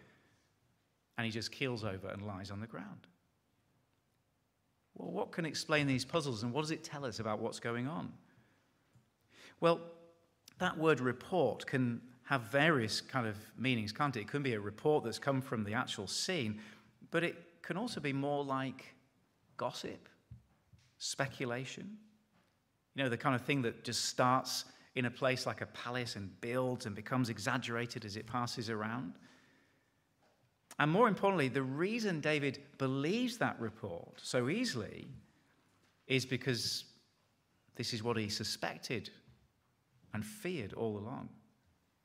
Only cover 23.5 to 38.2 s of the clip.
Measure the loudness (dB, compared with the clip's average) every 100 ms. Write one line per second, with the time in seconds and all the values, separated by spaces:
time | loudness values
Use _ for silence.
23.5 | 2 2 -2 -4 -2 0 4 6 6 4
24.5 | -4 -6 -14 -8 -2 -2 2 2 2 0
25.5 | -4 -6 -8 -6 -4 -4 -6 -8 -8 -2
26.5 | 0 0 0 -4 -6 -2 0 0 0 0
27.5 | 0 0 -2 -4 -6 -8 -8 -4 -2 -2
28.5 | -2 -2 -2 -2 -4 -6 -10 -20 -20 _
29.5 | _ _ _ _ _ _ _ _ _ _
30.5 | _ -8 2 4 8 6 6 4 6 4
31.5 | 2 0 0 0 0 0 0 2 2 2
32.5 | -2 -8 -2 0 2 2 2 0 0 0
33.5 | 0 -4 -4 -8 -8 -10 -14 -2 0 2
34.5 | 0 0 -2 -4 -8 -12 -16 -18 _ _
35.5 | _ _ _ _ _ 0 2 2 -2 0
36.5 | 0 0 -4 -8 -20 _ _ _ _ _
37.5 | _ _ -6 -4 -2 0 0